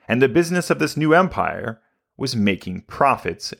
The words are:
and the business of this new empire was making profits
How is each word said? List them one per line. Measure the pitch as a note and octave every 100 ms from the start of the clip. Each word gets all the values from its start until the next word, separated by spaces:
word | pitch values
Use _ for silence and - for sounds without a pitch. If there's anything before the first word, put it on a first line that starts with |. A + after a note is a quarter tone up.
| -
and | A#2+
the | C3+
business | E3 E3 F3+ -
of | G#2
this | D3+ D3
new | D3+
empire | E3 F#3+ - D#2+ D#2 A#2 A2 _ _ _ -
was | C3 A#2
making | G2+ F#2 F#2+ F2+
profits | - - C#3 A2+ F2+ E2+ -